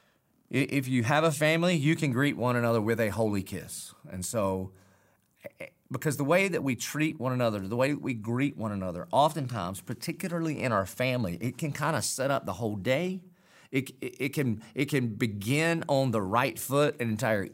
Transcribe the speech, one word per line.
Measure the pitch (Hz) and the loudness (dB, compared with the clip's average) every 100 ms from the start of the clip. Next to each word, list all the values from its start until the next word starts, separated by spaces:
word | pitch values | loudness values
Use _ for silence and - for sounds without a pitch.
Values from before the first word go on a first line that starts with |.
| _ _ _ _ _ | _ _ _ _ _
i-, | 127 | 0
if | 139 143 127 | 2 0 2
you | 131 | 2
have | 113 147 | 4 4
a | 160 | 4
family, | 156 156 165 175 170 | 4 2 4 4 4
you | 139 165 | 4 2
can | 151 | 2
greet | 120 143 - | 2 2 2
one | 120 123 | 2 2
another | 117 117 | 4 2
with | 107 113 | 2 2
a | 113 | 0
holy | 101 110 101 | 2 0 0
kiss. | 98 92 - - - - - | -2 -8 -8 -12 -14 -18 -14
And | 95 90 | -10 -4
so, | 117 98 95 95 - _ _ _ _ _ _ - - | -2 0 -2 -6 -12 _ _ _ _ _ _ -20 -16
eh, | - _ _ | -16 _ _
because | 127 160 127 | -4 -2 -2
the | |
way | 139 175 196 | 2 2 2
that | 160 | 0
we | 135 120 | -2 -2
treat | - 147 156 156 | -4 -2 -2 -2
one | 123 | -4
another, | 127 120 104 | 0 0 0
the | 95 117 | -4 0
way | 135 | 0
that | 147 | 0
we | - | -4
greet | 120 107 120 143 - | -6 -4 -2 -2 -2
one | 110 | -4
another, | 101 92 87 - | -4 -4 -6 0
oftentimes, | 120 151 156 131 117 87 98 | 2 4 2 -4 -4 -4 -6
particularly | - 120 - 165 190 170 165 147 | -8 -8 -6 -6 -4 -2 -2 -2
in | 127 | 2
our | 107 95 | 2 0
family, | - 127 123 101 85 | -2 0 0 -2 -2
it | 117 - | -4 -4
can | 156 | -4
kinda | - 147 147 | -2 0 0
set | - - 131 | -2 -2 0
up | 139 - | 0 -2
the | |
whole | 92 113 104 | -4 -4 -2
day. | 92 131 180 185 - _ _ - - | 0 2 0 -4 -10 _ _ -20 -4
It, | 135 131 - | -4 -4 -8
it, | 127 - | -10 -4
it | 139 | -4
can, | 147 131 104 - | 0 0 -2 -6
it | - 139 | -4 0
can | 143 123 101 | 2 0 0
begin | 120 101 98 143 160 165 - | -2 -2 0 2 2 0 2
on | 139 135 | 2 4
the | 110 | 2
right | 95 113 135 - | 2 2 2 -2
foot | - 139 147 - | -2 2 2 2
an | 120 | -2
entire | 107 117 107 95 | 0 2 2 0